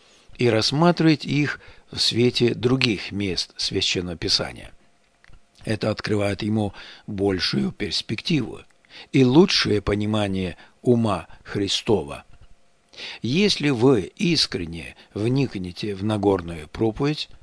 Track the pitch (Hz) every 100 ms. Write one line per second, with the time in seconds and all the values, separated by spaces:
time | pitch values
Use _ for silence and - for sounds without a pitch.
0 | _ _ _ - 120 110 107 139 170 170
1 | 160 147 - 139 143 - - - _ 120
2 | - 110 123 120 120 110 117 131 127 95
3 | - 98 101 85 - - - 98 - 104
4 | 90 82 104 - 85 - - - _ _
5 | _ _ _ - _ _ - 107 110 104
6 | - 104 101 98 107 110 104 - - -
7 | - 104 101 92 - - 185 - 104 -
8 | - 113 - 165 107 - - _ _ -
9 | - 139 127 139 196 - - 104 - 104
10 | 104 107 101 95 92 - - _ - 120
11 | 113 90 - - - 110 98 - - 101
12 | 71 - - - - - _ _ _ -
13 | - - 110 151 208 - 147 127 127 123
14 | 85 - 170 151 - 117 85 82 - -
15 | - 101 110 131 131 104 90 87 110 98
16 | 104 107 101 95 82 85 80 - 113 110
17 | 143 151 - -